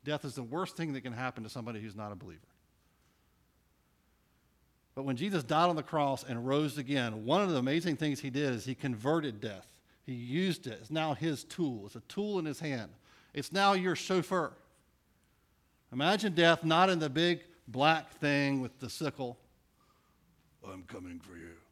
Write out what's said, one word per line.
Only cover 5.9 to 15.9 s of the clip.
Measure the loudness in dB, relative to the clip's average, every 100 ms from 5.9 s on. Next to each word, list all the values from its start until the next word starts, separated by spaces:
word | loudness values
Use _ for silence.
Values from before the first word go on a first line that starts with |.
| 2 2 0
and | -4 -4 0
rose | 2 0 -4
again, | -2 0 0 -2 2
one | 2
of | 4
the | 2
amazing | 2 0 0 0
things | -2 -2
he | -4
did | 0 0
is | -2
he | -4
converted | -4 -4 -2 0 0 0 -6
death. | -10 -10 -16 -20 _ _ -10
He |
used | -10 -4 0 0 0 -6
it. | -12
It's | -4
now | -2 0
his | 0 -2 -2
tool. | -6 -4 -2 -2
It's | -10 -16
a |
tool | -10 -6 -2 -2
in | -4
his | -4
hand. | -4 -4 -6 -14 _ -20 _
It's | -8 -4
now | 4 6
your | 6 2
chauffeur. | 0 2 2 2 0 0 -6 _ _ _ _ _ _ _ _ _ _ _ _ _